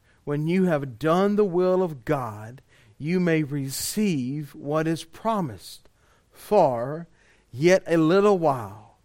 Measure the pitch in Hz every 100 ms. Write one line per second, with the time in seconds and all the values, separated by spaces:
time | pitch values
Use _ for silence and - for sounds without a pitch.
0 | _ _ - 147 156 185 180 151 135 113
1 | 156 175 202 208 208 175 185 185 180 143
2 | 131 143 120 107 110 131 _ _ _ -
3 | 147 185 175 160 139 147 135 135 - -
4 | 208 151 123 147 143 - 143 156 160 160
5 | - - 220 214 156 95 - - _ _
6 | _ _ _ - - 208 156 117 127 160
7 | 170 _ _ _ _ 120 170 185 - 165
8 | 156 196 202 190 160 131 104 104 104 _